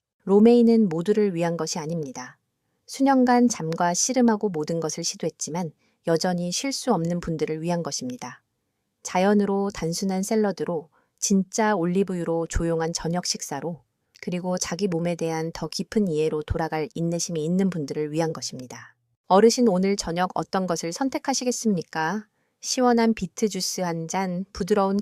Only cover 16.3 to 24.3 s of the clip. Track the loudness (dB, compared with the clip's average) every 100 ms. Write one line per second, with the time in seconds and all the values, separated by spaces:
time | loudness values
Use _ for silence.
16.3 | -2 -4 -4 -2 -4 -6 -4 -2 -2 -4
17.3 | -4 -2 0 0 -2 -6 -6 -4 -2 -2
18.3 | -4 -10 -12 -14 -18 -20 _ _ _ 2
19.3 | 6 6 6 4 4 2 0 -4 -2 -2
20.3 | -2 -4 -2 -2 -2 -4 -4 -4 -4 -4
21.3 | -2 -2 -2 0 -2 -2 -4 -2 -4 -8
22.3 | _ _ _ -6 0 4 4 4 0 -4
23.3 | -4 -4 -2 -6 -4 -4 -4 -4 -4 -4